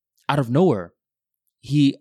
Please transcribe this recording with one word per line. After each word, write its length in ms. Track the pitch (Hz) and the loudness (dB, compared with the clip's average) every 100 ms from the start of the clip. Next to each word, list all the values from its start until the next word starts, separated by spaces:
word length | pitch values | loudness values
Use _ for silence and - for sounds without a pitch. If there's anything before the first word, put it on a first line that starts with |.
| _ _ - | _ _ -4
out 100 | 143 | -4
of 120 | 117 | 0
nowhere, 420 | 131 185 107 85 _ _ _ _ _ _ _ | 2 2 0 -6 _ _ _ _ _ _ _
he 360 | 131 147 139 - | -4 0 0 2